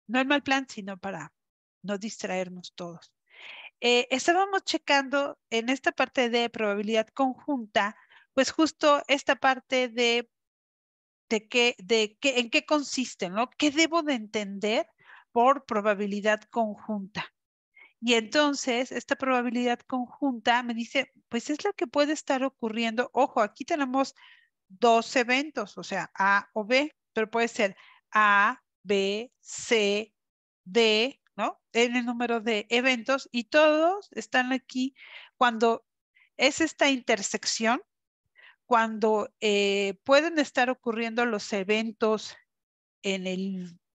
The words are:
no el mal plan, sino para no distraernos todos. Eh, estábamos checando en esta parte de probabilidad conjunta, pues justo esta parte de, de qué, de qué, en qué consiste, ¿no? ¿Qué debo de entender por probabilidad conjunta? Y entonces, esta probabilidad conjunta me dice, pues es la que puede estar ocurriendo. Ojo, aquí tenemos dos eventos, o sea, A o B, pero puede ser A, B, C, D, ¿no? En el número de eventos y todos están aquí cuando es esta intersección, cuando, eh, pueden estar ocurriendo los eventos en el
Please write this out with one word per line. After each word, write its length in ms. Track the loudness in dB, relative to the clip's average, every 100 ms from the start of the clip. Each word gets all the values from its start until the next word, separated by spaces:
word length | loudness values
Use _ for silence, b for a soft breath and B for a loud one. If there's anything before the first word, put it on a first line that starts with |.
| -4
no 120 | 0
el 60 | 2
mal 160 | 0
plan, 240 | 2 -2 -2
sino 300 | -12 -12 -10
para 340 | -10 -10 -12 _ _ _ _ _
no 160 | -8 -6
distraernos 760 | -6 -10 -6 -4 -4 -8 -18
todos. 380 | -14 -14 -14 -20 _ _ B B B B _
Eh, 260 | 2 2 2
estábamos 540 | -2 2 2 2 -2
checando 760 | -2 -6 2 0 2 -2 -4 -8 -6
en 180 | -4 -2
esta 240 | -2 -2
parte 380 | 0 -2 0 0
de 180 | 2 -2
probabilidad 600 | -2 -2 -2 0 -2 -2
conjunta, 880 | -2 -2 -2 -6 -6 -2 0 0 -4 b b b
pues 180 | 0 0
justo 520 | 2 0 2 4 4 2
esta 280 | -2 0 2
parte 520 | 2 0 0 -2 -2
de, 420 | 0 2 2 -2 _ _ _ _ _ _ _ _ _ -4
de 200 | -4 0
qué, 260 | 2 2 0
de 380 | 0 0 0 _
qué, 200 | -2 0
en 100 | 0
qué 140 | -2
consiste, 640 | 0 0 0 -6 -6 -6 -6
¿no? 220 | -4 -4 0
¿Qué 120 | 0
debo 320 | 2 2 2
de 120 | -2
entender 720 | -4 -4 -8 -6 -6 -2 -2 -4 _ B B B
por 340 | 2 4 2 0
probabilidad 760 | -2 0 0 -2 -2 0 -2 -2
conjunta? 840 | -4 -4 -6 -8 -8 -8 -10 -12 _ _ _ _ b b _
Y 140 | 0
entonces, 800 | 0 2 0 2 0 -2 -2 -4
esta 240 | -8 -6 -4
probabilidad 640 | 0 0 0 -2 -2 -4
conjunta 840 | -6 -8 -8 -4 -4 -2 0 0
me 120 | 0
dice, 380 | -6 -4 -4 -4 _ _
pues 220 | -8 -6
es 140 | -4
la 80 | -4
que 140 | -4 -4
puede 260 | 0 0
estar 320 | 0 -2 -2
ocurriendo. 680 | -2 -4 -6 -2 -4 -2 -2
Ojo, 280 | 0 0 2
aquí 220 | -2 -2
tenemos 500 | -6 -2 -2 0 -2 -6 b b b _ _
dos 460 | 0 4 4 2 -2
eventos, 600 | 0 0 -2 -6 -10 -10
o 40 |
sea, 280 | -8 -8 -8 -2
A 300 | 2 2 0
o 100 | -8
B, 300 | 0 0 0 _ _
pero 180 | -4 -2
puede 180 | -2 -2
ser 280 | 0 -2 -2 b b _
A, 500 | 2 4 6 4 0 _ _
B, 500 | -2 0 0 -4 -8 _
C, 760 | -16 -12 0 2 2 0 -4 _ _ _ _ _
D, 560 | -2 2 4 4 0 -4 _ -6
¿no? 240 | -6 -6 _
En 240 | 0 2 0
el 80 | -2
número 340 | -4 -2 -2
de 260 | -2 -2 0
eventos 580 | 0 2 -2 -2 -4 -2
y 120 | -6
todos 640 | 0 4 6 6 2 0 -6
están 400 | -12 -4 -2 0
aquí 420 | -4 _ -4 -4 _ B B B 0
cuando 480 | 2 4 2 2 _ _ _ _ b 0
es 240 | 0 2
esta 300 | -2 2 2
intersección, 880 | 2 0 -2 0 -6 -4 -2 0 -2 -4 _ _ _ _ _ b b 0
cuando, 640 | 2 2 0 2 2 -2 -4
eh, 580 | 0 2 2 0 -2 -4
pueden 340 | 4 4 4 0
estar 320 | -2 0 0
ocurriendo 560 | 0 -4 -4 -4 -2 0
los 260 | -2 -4
eventos 840 | -4 0 0 0 -2 0 0 -4 -16 _ _ _ _ _ _
en 240 | -6 -4 -4
el 520 | -4 -4 -6 -10 -16 _